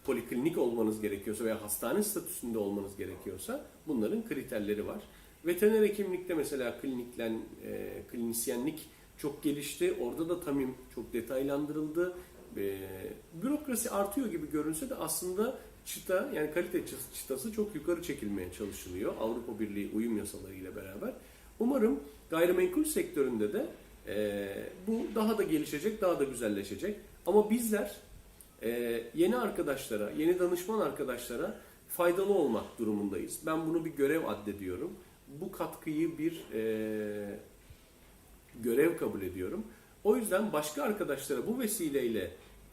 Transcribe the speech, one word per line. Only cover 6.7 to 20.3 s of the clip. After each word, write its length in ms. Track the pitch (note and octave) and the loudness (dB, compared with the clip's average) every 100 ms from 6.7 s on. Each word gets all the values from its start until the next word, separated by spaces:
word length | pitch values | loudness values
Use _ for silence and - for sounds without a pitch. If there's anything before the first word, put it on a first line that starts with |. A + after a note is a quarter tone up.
| A#2+ | -2
kliniklen-, 600 | C#3 B2 A#2+ - A2+ A2+ - - G#2+ | -4 -4 -4 -4 -2 -2 -4 -10 -8
e, 380 | G2+ G2 G2 - | -6 -6 -8 -8
klinisyenlik 760 | A#2+ A#2 A2+ - A#2+ C3+ D#3+ - - - - | -4 -2 0 0 0 0 -4 -10 -18 -20 -6
çok 260 | D3 - | -6 -2
gelişti. 520 | D3 C#3+ C#3+ - F3 - | 0 0 -2 0 0 2
Orada 280 | A#2+ C#3+ E3 | -2 -2 -2
da 100 | F3 | -2
tamim 360 | D3+ C#3+ B2+ C3 - - | 0 0 0 -2 -10 -10
çok 180 | A2 | -4
detaylandırıldı. 1040 | A#2 A2+ C3+ C#3 C#3+ D3 D3+ D3+ D#3+ F3+ F3+ - - - G#2+ | -4 0 0 0 0 0 -2 -2 0 0 -2 -12 -18 -12 -4
E, 200 | G2 G2 F#2+ F#2+ - - - E3 | -2 -2 -6 -8 -8 -10 -14 -6
bürokrasi 460 | A#3 D4 C#4+ A#3 - | -2 -2 -2 -2 -2
artıyor 380 | G3+ G3+ - A#3+ | 0 0 0 -2
gibi 200 | E3 D3+ | -2 -2
görünse 380 | D3+ D3+ D#3 C4+ | -2 0 -2 -4
de 60 | E3 | -4
aslında 600 | D#3+ - F3+ F#3 A#3 B3+ - - - | -4 -2 -2 0 0 0 -10 -16 -12
çıta, 460 | - - F#3 C#4+ F3+ | -10 0 0 2 0
yani 160 | D3+ | 0
kalite 240 | E3+ F3 E3+ | 0 0 0
çı-, 360 | - C3 - - | -2 -8 -10 -10
çıtası 360 | - C3 A3+ | -6 -4 -4
çok 240 | G#3+ G#3 D3+ | -2 -2 -2
yukarı 280 | D#3 E3+ | 0 0
çekilmeye 500 | E3 C#3 G#2 G2 F2+ | 0 -4 -2 -4 -4
çalışılıyor 600 | - G2+ F#2+ F#2 F2+ C3+ G#3 | -6 -6 -6 -8 -2 -2 0
Avrupa 400 | A2+ A#2+ A2+ A2 | -2 -2 -4 -4
Birliği 300 | G#2 G2+ G2+ | -2 -2 -2
uyum 240 | G#2+ A#2 G#2+ | 0 2 0
yasaları 360 | G2 | -2